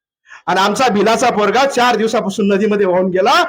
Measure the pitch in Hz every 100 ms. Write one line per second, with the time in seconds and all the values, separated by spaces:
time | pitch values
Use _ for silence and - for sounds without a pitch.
0 | _ _ _ - - 180 202 208 254 202
1 | 208 226 247 208 208 220 277 247 240 208
2 | 220 226 196 196 202 196 214 208 196 175
3 | 190 185 214 320